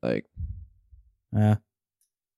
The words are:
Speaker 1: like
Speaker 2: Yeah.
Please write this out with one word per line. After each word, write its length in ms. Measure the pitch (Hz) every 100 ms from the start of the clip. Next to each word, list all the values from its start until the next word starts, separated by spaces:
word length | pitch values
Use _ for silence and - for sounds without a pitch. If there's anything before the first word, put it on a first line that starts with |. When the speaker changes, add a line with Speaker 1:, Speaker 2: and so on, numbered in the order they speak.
Speaker 1:
like 220 | 60 55 - - - - - _ _ - _ _ _ 110
Speaker 2:
Yeah. 200 | 107 107 _ _ _ _ _ _ _